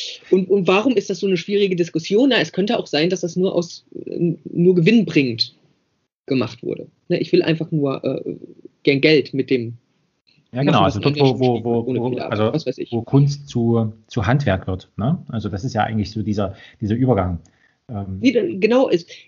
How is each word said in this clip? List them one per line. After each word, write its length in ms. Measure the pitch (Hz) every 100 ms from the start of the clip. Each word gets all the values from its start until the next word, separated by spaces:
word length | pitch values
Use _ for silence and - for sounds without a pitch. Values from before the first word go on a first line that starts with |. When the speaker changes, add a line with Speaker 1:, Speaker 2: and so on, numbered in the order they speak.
| - - -
Speaker 1:
Und, 180 | 185 185
und 180 | 202 170
warum 280 | 190 269 240
ist 140 | -
das 80 | 190
so 60 | 196
eine 100 | 180
schwierige 400 | 185 202 202 180
Diskussion? 540 | 165 160 160 196 269
Na, 100 | 226
es 120 | 156
könnte 260 | - 202 -
auch 80 | -
sein, 240 | 143 170
dass 100 | 180
das 160 | 180 175
nur 180 | 185
aus, 300 | - 170 - _ - -
äh, 280 | - 170 -
nur 300 | - - 175
gewinnbringend 800 | 180 160 233 170 160 135 113 - _ _ _ _ _ _ _ -
gemacht 360 | 135 110 -
wurde. 260 | - - - _ -
Ne, 100 | 175
ich 120 | -
will 100 | 175
einfach 280 | - 160 165
nur, 320 | 160 139 -
äh, 320 | - - - - - - - _
gern 180 | - 139
Geld 340 | 156 156 123
mit 160 | 135 123
dem 240 | 127 117 117 _ _ _ _ _ _ _
Speaker 2:
Ja, 100 | 120
genau, 180 | 143 143
Speaker 1:
machen, 20 |
Speaker 2:
also 160 | 95 98
Speaker 1:
was 60 | 139
ein 100 | 143
Speaker 2:
dort, 40 |
wo, 40 |
Speaker 1:
anderer 140 | 135 117
Speaker 2:
wo, 160 | 127 117
Speaker 1:
schon 80 |
Speaker 2:
wo, 220 | 117 117 120
Speaker 1:
ohne 140 | 127
Speaker 2:
wo, 80 | 120
Speaker 1:
viele 160 | -
Arbeit, 140 | - 104
Speaker 2:
also 140 | 110
Speaker 1:
was 140 | 151 127
weiß 120 | -
ich. 140 | -
Speaker 2:
wo 100 | 117
Kunst 460 | 110 139 143 143 -
zu, 440 | 120 117 117 110 107 _
zu 200 | - 95
Handwerk 400 | 139 - 92 -
wird, 240 | 92 - -
ne? 280 | 113 180 -
Also 200 | 113 107
das 160 | 101
ist 100 | 127
ja 80 | 107
eigentlich 260 | 107 110 101
so 120 | 113
dieser, 320 | 101 101 98 - - -
dieser 140 | 104
Übergang. 460 | 113 127 107 90 85 - _ _ _ -
Ähm 300 | 104 95 95
Speaker 1:
Nee, 120 | 240
da, 80 | 240
genau, 460 | - 196 208 247 269
ist, 220 | 170 - -